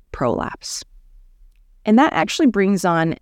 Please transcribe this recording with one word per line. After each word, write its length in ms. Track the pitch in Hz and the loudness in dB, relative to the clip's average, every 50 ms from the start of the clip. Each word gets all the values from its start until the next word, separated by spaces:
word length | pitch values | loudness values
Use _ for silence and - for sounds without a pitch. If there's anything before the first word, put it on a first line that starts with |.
| _ _ | _ _
prolapse. 720 | - - 139 123 - - - - - - - - - - - _ _ - _ _ - - - _ _ _ - - _ _ _ _ _ _ _ | -10 -6 -4 -2 -2 -2 -4 -8 -10 -12 -14 -14 -12 -12 -14 _ _ -20 _ _ -20 -20 -20 _ _ _ -20 -20 _ _ _ _ _ _ _
And 140 | - 214 233 | 2 4 4
that 160 | 285 320 - | 4 4 2
actually 320 | - 311 - - - 339 | -2 -4 -4 -2 0 2
brings 400 | 269 214 202 196 190 202 185 - | 2 2 2 0 0 0 0 0
on 300 | 180 170 165 160 165 160 - | 0 0 2 0 -2 -4 -6